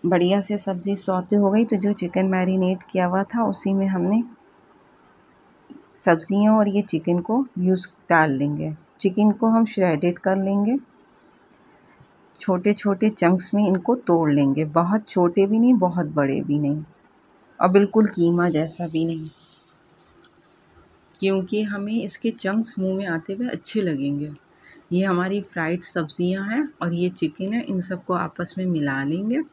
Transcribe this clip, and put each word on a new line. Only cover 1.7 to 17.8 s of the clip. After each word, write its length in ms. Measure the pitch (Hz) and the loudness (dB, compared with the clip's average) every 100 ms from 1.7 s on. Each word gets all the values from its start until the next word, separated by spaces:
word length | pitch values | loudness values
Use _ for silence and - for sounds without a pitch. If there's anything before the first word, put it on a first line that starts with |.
| 202 | 0
जो 160 | 202 | 0
chicken 340 | 202 175 185 190 | -2 -2 -2 0
marinate 560 | 185 185 190 180 185 - | 0 0 2 0 -2 -4
किया 160 | 185 180 | -2 0
हुआ 160 | 185 | 0
था 220 | 196 233 | -2 -2
उसी 280 | 214 196 196 | -2 -2 -2
में 140 | 196 196 | 0 0
हमने 360 | 185 180 220 240 - _ _ _ _ _ _ _ _ _ _ _ _ _ - _ - | 0 2 0 -2 -12 _ _ _ _ _ _ _ _ _ _ _ _ _ -20 _ -4
सब्जियां 580 | - 165 - 202 214 220 | 0 0 2 2 4 4
और 120 | 208 | 2
ये 140 | 196 | 0
chicken 360 | 202 160 160 175 | -2 -4 0 -2
को 240 | 175 233 269 - | 0 -2 -2 -2
यूज़ 280 | 180 185 - _ _ | 0 0 -4 _ _
डाल 200 | 165 156 | 2 4
लेंगे। 420 | 135 143 147 156 156 _ _ | 0 -2 -2 -6 -10 _ _
Chicken 300 | 196 185 208 | -2 2 2
को 180 | 208 226 | 4 2
हम 160 | 226 | 2
shredded 540 | 220 - 180 151 175 175 | 2 2 0 2 0 0
कर 180 | 196 196 | -2 0
लेंगे, 400 | 190 202 208 269 - _ _ _ _ _ _ _ _ _ _ _ - _ _ _ | 0 0 0 -2 -4 _ _ _ _ _ _ _ _ _ _ _ -20 _ _ _
छोटे 320 | - 180 196 | -2 0 2
छोटे 360 | 202 208 190 214 | 0 0 2 0
chunks 440 | 214 175 180 - | 2 2 2 0
में 120 | 202 208 | 0 2
इनको 260 | 185 180 262 | 2 0 -2
तोड़ 340 | - 170 156 | 2 2 4
लेंगे, 320 | 143 139 139 | 4 2 0
बहुत 440 | 156 160 175 214 214 | 0 0 2 0 0
छोटे 380 | 190 175 175 196 | 2 2 4 2
भी 120 | 220 | 4
नहीं, 160 | 240 | 4
बहुत 320 | 247 180 175 151 | 4 2 0 -2
बड़े 340 | 151 139 135 | 0 0 0
भी 180 | - 147 | -2 0
नहीं 240 | 143 151 156 _ _ _ _ _ _ - | 0 -2 -6 _ _ _ _ _ _ -2
और 80 | 185 | 2
बिल्कुल 380 | 196 | 4